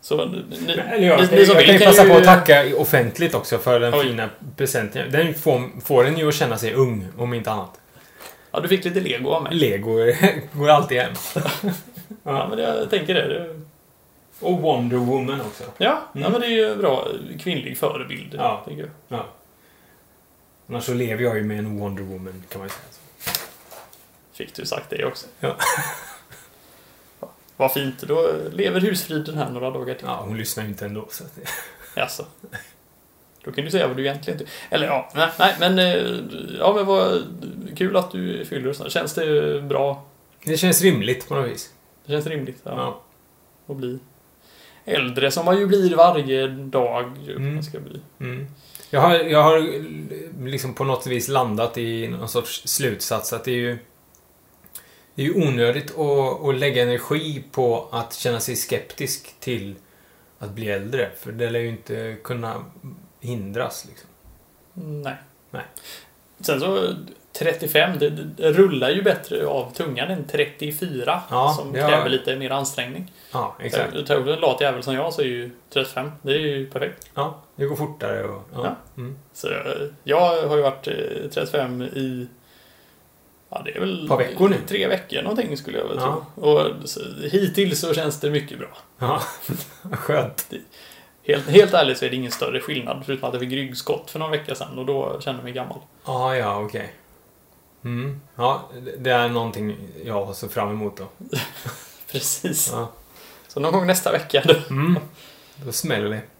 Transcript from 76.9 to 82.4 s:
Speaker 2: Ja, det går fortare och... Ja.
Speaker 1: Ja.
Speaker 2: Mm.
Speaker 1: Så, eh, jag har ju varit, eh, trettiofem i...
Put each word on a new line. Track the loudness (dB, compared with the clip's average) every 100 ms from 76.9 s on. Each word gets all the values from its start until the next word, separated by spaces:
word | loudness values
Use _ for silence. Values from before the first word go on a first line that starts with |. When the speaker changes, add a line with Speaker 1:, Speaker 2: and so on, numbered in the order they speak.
| -8 -14
Speaker 2:
Ja, | -6 -6 -6 -20 -6
det | -4
går | -4
fortare | -6 -6 -6 -4
och... | -6 -10 -14
Ja. | -8
Speaker 1:
Ja. | -6 -6 -14 -14
Speaker 2:
Mm. | -14 -14 -18
Speaker 1:
Så, | -10 -6
eh, | -6 -6 -6 -8 -10
jag | 0 4 4 2 0
har | 2
ju |
varit, | 2 0 -8
eh, | -6 -6 -6 -6
trettiofem | -6 -4 -4 -4 -6
i... | -8 -6 -6 -6 -12 -16